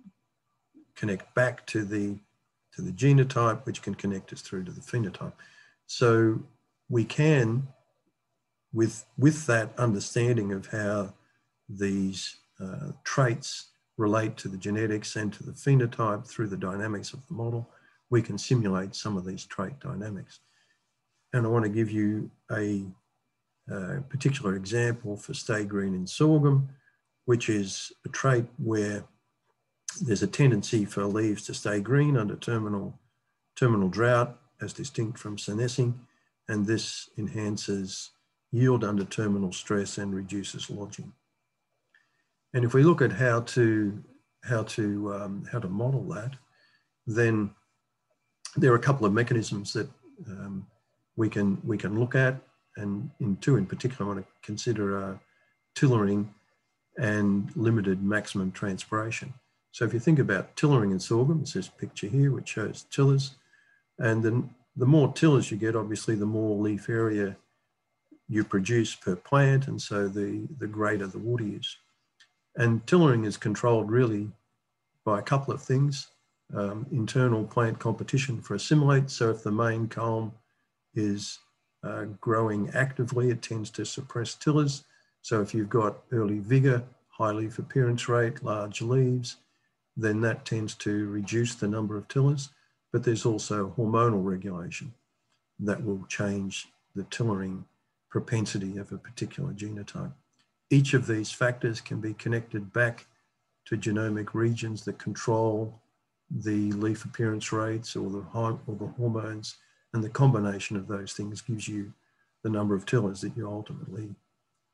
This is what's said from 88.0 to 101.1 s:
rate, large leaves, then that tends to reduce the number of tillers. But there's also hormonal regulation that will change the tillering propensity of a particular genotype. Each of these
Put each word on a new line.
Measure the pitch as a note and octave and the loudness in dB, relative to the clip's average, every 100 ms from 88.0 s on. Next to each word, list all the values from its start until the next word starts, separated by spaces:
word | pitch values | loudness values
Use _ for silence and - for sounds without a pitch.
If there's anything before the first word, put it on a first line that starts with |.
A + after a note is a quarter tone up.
| - | 0
rate, | A#2+ A#2 C3+ | 2 2 -2
large | A#2 G#2+ G#2 - | -6 -4 -6 -6
leaves, | A#2 C3 B2 B2 A#2+ - _ _ _ _ _ - | 0 4 4 2 -4 -12 _ _ _ _ _ -2
then | G#2+ G#2+ | 0 2
that | A2+ A2 - | 0 -2 -4
tends | A2+ G#2+ - | -4 -4 -4
to | G#2+ G#2 G#2 | -2 -2 -2
reduce | G#2 G2 A#2 A#2+ - | -4 -2 0 0 -2
the | G#2 | -2
number | A2 G#2+ - | -2 -2 -6
of | - | -2
tillers. | C#3 C3+ C#3+ - _ _ _ _ | 2 4 2 -4 _ _ _ _
But | A#2 | 0
there's | A#2+ A2 A#2+ | 0 2 0
also | G#2+ - G#2 F#2+ F2 | 0 -2 -2 -2 -2
hormonal | A2 A2+ A#2+ G2+ F#2+ | 2 4 4 4 0
regulation | F#2 G2 F2 F2 - - - _ _ _ _ _ - | -2 -6 -8 -10 -10 -12 -16 _ _ _ _ _ -6
that | G2+ G2 A2+ | -2 -2 -2
will | F#2+ F#2 | -6 -6
change | - G#2 G2+ G2 - - _ _ G2+ | -4 -2 -2 -4 -8 -12 _ _ -12
the | |
tillering | F#2 - A#2 G2 F#2+ F#2 - _ _ _ _ | -10 -4 -2 -2 -4 -8 -14 _ _ _ _
propensity | G#2 - A2+ G2+ G#2 F#2+ G2 | -6 -2 -2 -2 -4 -6 -8
of | G2+ | -10
a | G2 | -12
particular | - - G#2+ - F#2 | -14 -10 -10 -6 -8
genotype. | G2 G#2 G#2 G2+ - F#2+ - _ _ _ _ _ | -6 -8 -10 -10 -10 -10 -12 _ _ _ _ _
Each | C#3 C3+ C3 | 4 6 2
of | |
these | G#2+ | 2